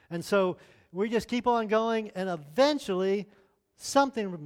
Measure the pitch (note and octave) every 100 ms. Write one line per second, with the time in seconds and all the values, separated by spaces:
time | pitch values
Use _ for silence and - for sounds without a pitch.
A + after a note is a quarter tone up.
0 | - E3+ E3 G3+ F#3 E3 - _ _ F3
1 | A3 A3+ - B3 B3 A#3+ G#3+ A3 A3+ A3+
2 | G#3+ F#3 F#3+ E3+ C#3+ A#3+ C#4 D4 - F#3
3 | F#3+ G3+ G3 _ _ _ _ _ - C4+
4 | C#4 A#3 G3+ F3